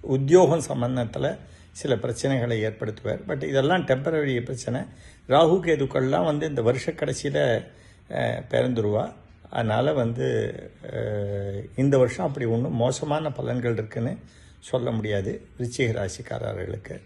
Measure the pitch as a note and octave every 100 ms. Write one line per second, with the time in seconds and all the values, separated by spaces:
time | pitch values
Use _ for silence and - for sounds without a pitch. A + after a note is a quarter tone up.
0 | - C3+ C3+ F3+ E3+ E3 C3+ C#3 B2 B2+
1 | A2 C#3 C3+ - - - - - D3 A#2
2 | B2 A2+ C#3 C3+ A#2+ A2+ G#2+ G#2 C3 -
3 | A2+ - - D3 D3+ C3+ C#3 F3+ - C3
4 | D3+ D#3+ C#3+ B2 A#2+ C3 - B2 - -
5 | - - - C3+ D#3+ F#3 E3 D3+ C3+ C#3
6 | C3 D#3 F3 D3 D#3 C3+ A2+ B2+ - E3
7 | C#3+ C#3 D3 C#3+ C#3 A2+ - - - -
8 | - - A#2+ - - A#2+ B2+ A#2 G#2 G#2
9 | - - - - - - A2+ A2 C3+ D3+
10 | A#2 A#2 C3 A#2+ - - - - - -
11 | A2+ G#2 G2+ G2+ G2 G2 - - C3+ C#3
12 | B2 - F3 C3+ A#2+ A2+ C#3 C3 B2 B2+
13 | D3+ D3 D#3 - A#2+ B2 A#2+ A2 G#2+ -
14 | A#2 - - - - - - - A#2 A2+
15 | G#2+ G2+ F#2+ F3+ - - A#2+ - B2 A2
16 | G2 - - - - G2 - - - -